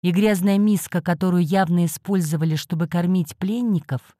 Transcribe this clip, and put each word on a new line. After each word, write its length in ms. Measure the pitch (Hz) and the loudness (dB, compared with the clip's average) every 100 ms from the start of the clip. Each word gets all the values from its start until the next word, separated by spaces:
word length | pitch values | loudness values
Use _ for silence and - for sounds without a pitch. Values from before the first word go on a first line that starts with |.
и 80 | 180 | 0
грязная 480 | 175 214 196 196 196 | 2 2 2 2 2
миска, 420 | 214 202 - 175 | 2 0 -2 -4
которую 420 | 180 165 185 180 | -2 0 2 2
явно 420 | 160 190 175 175 170 | 2 2 2 2 0
использовали, 720 | - - 196 156 160 160 156 | -2 -2 -2 0 -2 0 -2
чтобы 320 | - 160 170 | -4 -4 -2
кормить 480 | 175 175 185 156 - | -2 0 0 -2 -4
пленников — 760 | 185 233 240 175 - 127 - | -4 -2 0 -2 -2 -8 -8